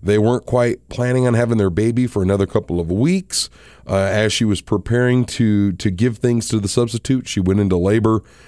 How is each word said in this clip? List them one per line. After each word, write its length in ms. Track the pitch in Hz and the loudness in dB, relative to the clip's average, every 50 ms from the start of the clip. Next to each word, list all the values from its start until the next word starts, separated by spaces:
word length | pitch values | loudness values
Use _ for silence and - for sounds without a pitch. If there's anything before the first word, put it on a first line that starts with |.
| - | 0
they 160 | 92 104 107 | 2 2 2
weren't 260 | 107 113 123 123 - | 4 2 2 0 -2
quite 420 | - - 123 120 120 - - _ _ | -2 0 0 0 0 -2 -4 _ _
planning 380 | - - 123 123 123 127 127 | -6 -4 -2 0 0 2 2
on 80 | 123 120 | 2 2
having 220 | 113 120 117 117 | 2 2 2 2
their 140 | 110 101 95 | 2 2 0
baby 360 | 87 90 107 113 117 120 127 120 | 2 0 0 0 0 0 -2 -2
for 120 | - 104 | 0 0
another 260 | 95 92 101 98 98 | 0 2 2 2 0
couple 340 | 92 - 110 - - 87 87 | 0 0 -2 -2 0 -2 -4
of 100 | 85 80 | -2 -2
weeks. 580 | 90 101 120 156 180 196 185 _ - - - - - - - - - - - | -2 0 0 0 0 -2 -4 _ -6 -6 -6 -8 -10 -20 -20 -20 -20 -20 -8
Uh, 80 | - - | -4 -2
as 380 | 98 98 98 - 107 107 110 104 | -2 0 0 0 0 0 0 0
she 120 | - 117 | 0 0
was 160 | 110 104 92 | 0 0 -2
preparing 640 | - - 110 101 92 - 117 120 123 123 123 127 120 | -2 -4 -4 -4 -2 -2 0 0 2 2 2 2 0
to, 480 | - - - 120 110 104 101 101 101 92 | -2 -2 0 0 2 2 2 2 0 -2
to 180 | - - 110 | -2 -4 -4
give 280 | 92 87 113 127 113 - | -2 0 -2 -2 -2 -2
things 300 | - 123 120 117 107 - | -2 0 0 0 -2 -2
to 100 | - 110 | -2 -2
the 100 | 101 98 | -2 -2
substitute, 600 | - - 120 117 - 113 - - 135 131 120 - | 0 0 -2 -2 -4 -8 -2 -2 -2 -2 -2 -4
she 100 | - 104 | -4 -2
went 220 | 92 92 95 104 | 0 2 2 2
into 160 | 104 98 92 | 2 2 0
labor, 460 | 87 87 95 104 113 110 110 110 107 - - - - - | 0 2 2 2 2 2 2 0 0 -2 -6 -20 -20 -20